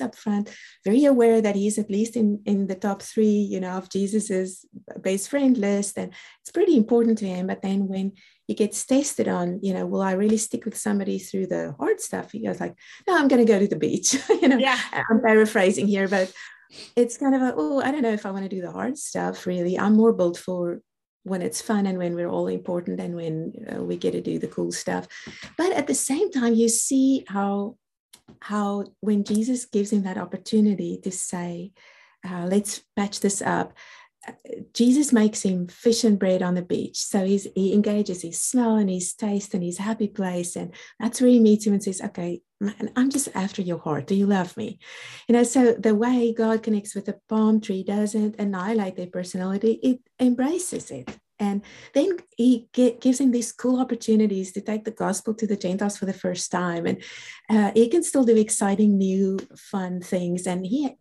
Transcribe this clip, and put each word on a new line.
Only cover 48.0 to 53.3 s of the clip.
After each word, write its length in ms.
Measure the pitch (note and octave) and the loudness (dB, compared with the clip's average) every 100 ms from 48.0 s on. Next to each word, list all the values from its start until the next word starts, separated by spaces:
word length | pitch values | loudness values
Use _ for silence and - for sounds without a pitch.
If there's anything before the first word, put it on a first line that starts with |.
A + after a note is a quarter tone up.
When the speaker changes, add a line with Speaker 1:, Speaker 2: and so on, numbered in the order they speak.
| G#3+ A3 G#3+ G#3+ | 0 0 -2 -2
Speaker 1:
annihilate 560 | G3+ F#3+ F#3+ A3+ F#3+ F#3 | -4 -4 -2 -2 -2 -4
their 100 | F3+ F3+ | -8 -8
personality, 540 | F3+ F#3+ F#3 G3 A3 A3 | -6 -4 -4 0 0 2
it 180 | C4 B3+ _ - | 0 -2 _ 0
embraces 720 | B3+ B3 C4 F4 - - - | 0 2 0 -2 -4 -10 -10
it. 180 | - - - _ - | -14 -14 -16 _ -6
And 220 | G3+ G3+ - - - | -2 -4 -6 -18 -4
then 240 | C#4 F4+ F4 - - | 0 2 0 -6 2
he 280 | B3 A#3 - | 4 4 0
gi-, 240 | - B3+ A#3+ | 2 2 4
gives 220 | C4 B3+ | 0 2
him 100 | C4+ | 2